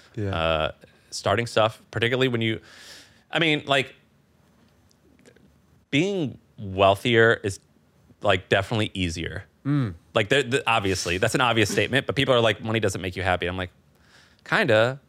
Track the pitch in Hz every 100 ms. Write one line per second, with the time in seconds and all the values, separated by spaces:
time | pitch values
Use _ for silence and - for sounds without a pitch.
0 | - - 101 90 82 80 78 - - _
1 | _ - - 104 117 - 110 - _ 113
2 | 117 127 131 120 113 110 - - - -
3 | - _ _ 156 165 151 139 139 123 -
4 | _ _ _ _ _ _ _ _ _ _
5 | _ _ - _ _ _ _ _ _ 135
6 | 185 196 143 - _ - 101 95 98 98
7 | 127 117 113 113 101 95 _ _ _ _
8 | _ _ 107 95 - 101 95 117 110 101
9 | 90 87 80 90 - _ 135 147 117 85
10 | _ - 104 135 127 131 - 113 98 92
11 | - 90 117 - 127 113 104 104 104 131
12 | - 95 135 123 113 107 113 113 104 95
13 | 92 92 92 90 87 92 90 - _ _
14 | _ _ _ _ - 170 185 110 117 139